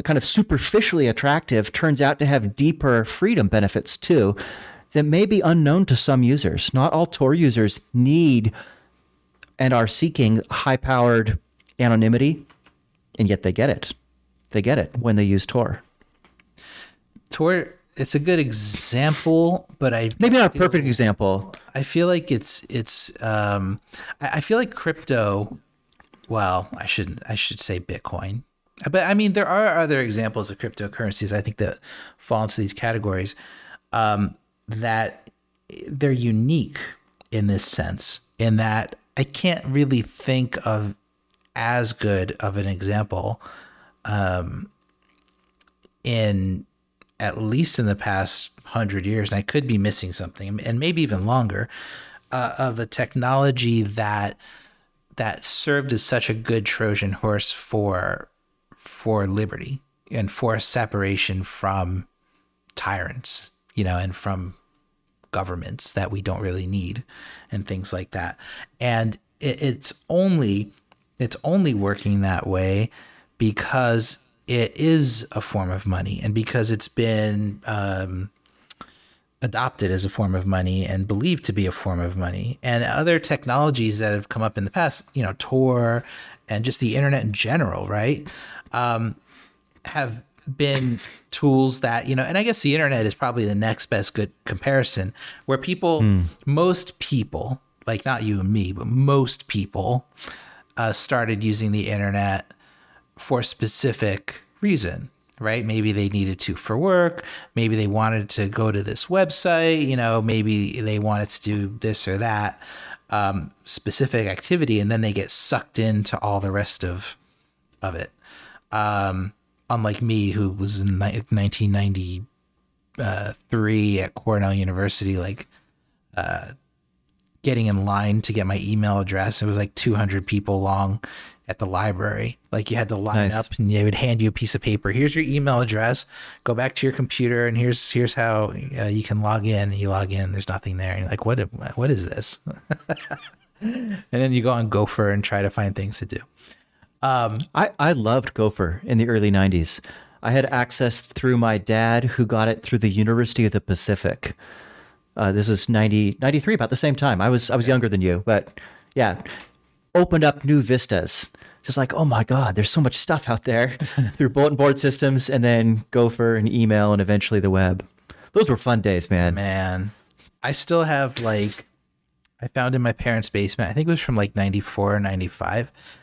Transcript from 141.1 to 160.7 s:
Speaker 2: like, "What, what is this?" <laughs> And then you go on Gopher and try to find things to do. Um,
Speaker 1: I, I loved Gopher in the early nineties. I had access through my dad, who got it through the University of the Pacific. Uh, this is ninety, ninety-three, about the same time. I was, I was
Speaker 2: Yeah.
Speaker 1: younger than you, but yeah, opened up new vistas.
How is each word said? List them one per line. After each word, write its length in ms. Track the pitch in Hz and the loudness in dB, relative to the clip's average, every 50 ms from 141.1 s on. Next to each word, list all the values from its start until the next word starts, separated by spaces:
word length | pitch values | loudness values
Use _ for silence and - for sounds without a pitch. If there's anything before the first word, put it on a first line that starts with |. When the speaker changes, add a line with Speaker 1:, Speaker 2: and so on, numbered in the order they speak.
Speaker 2:
like, 140 | 98 - - | -4 -4 -2
"What, 140 | 110 123 123 98 - 117 - - - - | -2 0 0 -2 -4 -8 -10 -12 -8 -4
what 140 | 120 123 143 | -2 0 2
is 160 | 135 98 87 | 0 0 -2
this?" 340 | - - - - - - - _ | -6 -6 -6 -8 -8 -10 -10 _
<laughs> 40 | 151 - - _ - 160 - - - 160 - - - 147 - - - - _ _ _ _ _ | -14 -14 -14 _ -8 -8 -8 -6 -8 -8 -8 -8 -12 -14 -14 -14 -20 -20 _ _ _ _ _
And 440 | 214 220 240 254 240 220 202 185 - _ | -6 -6 -6 -6 -6 -6 -8 -10 -8 _
then 220 | - 120 131 131 | -2 0 0 2
you 100 | 127 123 | 2 2
go 80 | 110 127 | 2 2
on 180 | 123 117 117 107 | 0 0 0 0
Gopher 420 | 110 101 104 - - - 107 101 | 2 0 0 0 0 0 0 2
and 140 | 101 101 101 | 2 0 -2
try 160 | - 104 101 | -2 -2 0
to 80 | 101 98 | 0 0
find 260 | - - 104 98 98 | 0 -2 -2 -2 -2
things 240 | - 98 101 104 - | -4 -6 -6 -6 -8
to 80 | - | -10
do. 120 | - - - - _ _ _ - - - _ _ _ _ _ _ _ _ _ | -8 -10 -12 -12 _ _ _ -20 -20 -20 _ _ _ _ _ _ _ _ _
Um, 360 | - 135 131 123 117 110 107 113 - - - | -2 0 2 2 0 0 -2 -6 -8 -4 0
Speaker 1:
I, 160 | 147 156 - - - | 0 0 0 0 0
I 140 | 143 160 | 2 2
loved 420 | - 127 107 107 120 131 117 - - | 2 2 2 2 2 2 0 -2 0
Gopher 480 | - 110 104 - - 95 82 85 - - | 2 2 2 2 0 -2 -2 -2 -4 -2
in 140 | - 123 113 | 0 2 2
the 100 | 113 120 | 4 4
early 220 | 113 107 104 104 | 4 4 4 4
nineties. 500 | 98 98 95 95 92 85 80 - - - - - - - - _ _ _ | 4 6 4 4 4 2 0 0 -4 -8 -10 -16 -20 -20 -20 _ _ _
I 100 | - 113 | -2 2
had 140 | 123 135 - | 2 2 2
access 540 | - 139 123 123 - - - 131 120 110 - | 2 0 0 0 -2 0 0 0 0 0 -2
through 380 | - - - - - 127 127 120 | -6 -8 -8 -2 2 2 4 4
my 180 | 117 113 107 | 4 2 2
dad, 480 | 104 98 - 110 110 113 113 117 120 127 | 0 0 0 2 2 4 4 2 2 2
who 220 | 123 - - 120 | 0 0 0 0
got 220 | 107 117 110 110 113 | 2 2 2 2 2
it 140 | 110 - | 0 -2
through 160 | - - 127 110 | -2 -2 0 2
the 120 | 113 104 | 2 2
University 540 | 95 107 107 110 117 117 120 113 - - 113 | 4 4 4 4 4 2 2 0 2 2 2
of 60 | 104 | 2
the 80 | - 101 | 2 0
Pacific. 720 | - - 92 - - - 101 - - 92 92 - - - - - - - - - - - - - - - _ _ _ _ _ | 0 0 -2 -2 0 0 -2 0 0 -2 -2 -2 -8 -10 -10 -12 -18 -20 -20 -20 -20 -20 -20 -20 -20 -20 _ _ _ _ _
Uh, 160 | - 107 98 | 0 0 2
this 160 | 95 104 101 113 | 2 2 2 2
is 200 | 107 95 - - | 2 0 2 0
ninety, 500 | 117 107 110 107 104 107 107 101 - - | 2 2 4 4 4 4 4 2 0 0
ninety-three, 340 | 131 - 151 147 - 214 220 | 0 2 2 2 2 0 0
about 160 | - 117 - | 0 0 -2
the 60 | - | 0
same 180 | - - 151 135 | 0 0 0 0
time. 260 | - 143 139 110 90 | 2 2 2 2 2
I 80 | 98 123 | 2 2
was, 200 | 123 120 117 - | 2 2 0 0
I 60 | - | 0
was 100 | 127 117 | 0 2
Speaker 2:
Yeah. 80 | 127 131 | 2 2
Speaker 1:
younger 140 | 123 120 107 | 2 2 2
than 140 | 101 95 | 2 2
you, 200 | 92 90 87 90 98 | 2 2 2 2 2
but 340 | 117 107 98 - - - - - - - - _ _ _ | 2 2 2 0 -4 -14 -20 -20 -20 -20 -20 _ _ _
yeah, 280 | 135 117 101 90 - - - - - - - _ _ _ _ _ _ _ _ - | 0 0 0 0 -4 -8 -14 -16 -18 -18 -20 _ _ _ _ _ _ _ _ 2
opened 300 | 175 180 175 175 160 151 | 4 4 4 4 4 4
up 200 | 147 143 143 - | 4 2 2 2
new 160 | 139 151 147 | 4 4 4
vistas. 680 | 117 107 | 4 4